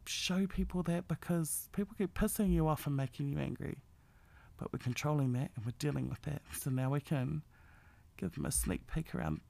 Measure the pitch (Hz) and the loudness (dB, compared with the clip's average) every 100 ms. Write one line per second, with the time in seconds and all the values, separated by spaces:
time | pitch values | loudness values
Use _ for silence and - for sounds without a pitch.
0 | - - - 185 190 - 185 180 170 175 | -4 -4 2 2 2 2 0 0 2 0
1 | - 160 - 170 156 - - - 202 - | 0 -4 2 2 2 -2 -4 -4 -4 0
2 | 180 - 214 - 196 165 156 151 147 139 | -2 2 0 4 4 6 6 2 2 0
3 | 135 - 139 147 135 - - 139 - - | 0 -2 -2 0 -2 -4 -6 -8 -12 -20
4 | - - - - - - - 120 123 123 | -20 -20 -20 -20 -20 -10 -6 -4 -2 -2
5 | 147 151 131 123 139 - 113 117 147 139 | 0 2 2 2 -2 -6 -8 -2 -2 -2
6 | 127 131 151 143 - - 139 131 131 143 | -4 -4 -6 -6 -6 -6 -2 0 2 0
7 | - 143 131 151 - - - - - - | 0 0 0 -2 -6 -20 -20 -20 -20 -20
8 | - - 90 - 67 - - - - 160 | -20 -8 -6 -2 -2 0 0 -2 -2 -4
9 | 160 - 78 156 - | -2 -2 -2 -2 -6